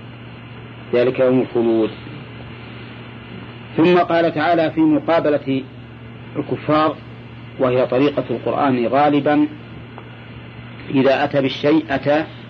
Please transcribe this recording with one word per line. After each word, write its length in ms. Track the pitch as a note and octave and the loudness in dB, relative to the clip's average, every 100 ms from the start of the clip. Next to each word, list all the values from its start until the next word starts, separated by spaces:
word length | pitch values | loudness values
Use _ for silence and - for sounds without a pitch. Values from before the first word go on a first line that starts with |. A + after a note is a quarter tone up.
| - - - - - - - - - | -18 -18 -18 -18 -18 -18 -16 -16 -2
ذلك 260 | A#2+ B2+ B2+ | 2 2 4
يوم 220 | B2+ B2+ | 4 4
الخلود. 480 | A#2+ A#2+ A#2 A2+ G#2+ - - - - - - - - - - - - - - - - - - - | 2 2 4 4 2 -2 -14 -14 -14 -16 -16 -16 -16 -16 -16 -16 -16 -16 -16 -14 -14 -16 -8 2
ثم 200 | E3 F3+ | 6 6
قال 360 | E3+ E3 E3 | 4 4 2
تعالى 380 | D3+ D#3+ E3+ D#3 | 2 2 4 2
في 100 | D#3+ | 2
مقابلة 840 | D#3+ D3 - E3 D3+ C#3+ C3 C3+ - - - - - - - - | 4 4 4 2 4 0 0 -4 -4 -16 -18 -18 -18 -16 -10 -8
الكفار، 600 | - B2 - D3+ D#3 - - - - - - - | -6 -4 2 2 2 -2 -12 -18 -18 -18 -16 -2
وهي 260 | B2+ B2+ A#2+ | 2 2 2
طريقة 380 | B2 C#3+ C#3+ C3+ | 4 2 2 -4
القرآن 580 | A#2 A#2 B2 C#3+ B2+ A2+ | -4 -2 0 2 2 2
غالبًا 600 | C3 D3 D3 C#3+ D3 D3+ - - - - - - - - - - - - - - | 4 4 4 4 2 2 -2 -16 -16 -16 -18 -18 -18 -18 -16 -16 -18 -16 -16 -2
إذا 340 | C#3 C3 C3 | 2 4 4
أتى 180 | C#3+ C#3+ | 2 2
بالشيء 440 | C3 - D3 D#3 D#3 | 0 0 4 4 2
أتى 360 | C3+ C#3 D3 D#3 - | -2 2 0 0 -10